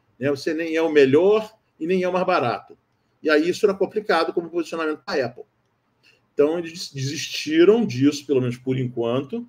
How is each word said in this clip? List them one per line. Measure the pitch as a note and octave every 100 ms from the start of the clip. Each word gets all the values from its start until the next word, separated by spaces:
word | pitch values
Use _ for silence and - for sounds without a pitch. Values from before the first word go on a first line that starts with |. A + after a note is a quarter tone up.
| _ -
Né? | C3+
Você | C#3 E3+
nem | D#3+ E3 D#3+
é |
o | D#3+
melhor | D3+ C3+ C#3+ F#3+ G#3+ F#3+ _ _ -
e | E3
nem | F#3
é | F3+
o |
mais | F3+ F3
barato. | F3 B2 G2+ - - _ _ _ _
E | D3+
aí | D3+ E3+
isso | F3 G3+
era |
complicado | G3 F#3+ G#3+ G#3 E3+ E3+
como | - E3+
posicionamento | E3+ D#3+ E3 D#3 D3+
da | - E3+ A#2+
Apple. | B2+ - _ _ _ _ _ _ _ _
Então, | - D3 E3+
eles | E3 E3+ -
desistiram | C#3 C3+ D3+ - - D3 D#3+ F3 A3+
disso, | G3+ B2 C#3 C#3+ -
pelo | C3
menos | B2 A#2+
por | C3 C3
enquanto. | B2 B2 A#2 B2+ D#3+ A#3